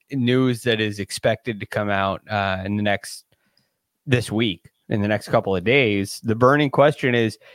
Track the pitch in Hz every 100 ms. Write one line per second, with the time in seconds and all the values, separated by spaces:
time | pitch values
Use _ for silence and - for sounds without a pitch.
0 | _ 139 120 131 127 117 123 110 107 101
1 | 95 - 120 107 127 104 104 110 104 98
2 | 98 90 - 104 98 95 98 104 104 98
3 | - - _ _ _ _ _ _ _ _
4 | 147 123 - 104 117 85 _ _ - 110
5 | 104 104 - 117 98 95 101 139 113 101
6 | 98 - 113 110 127 147 143 - 147 -
7 | 131 120 110 - -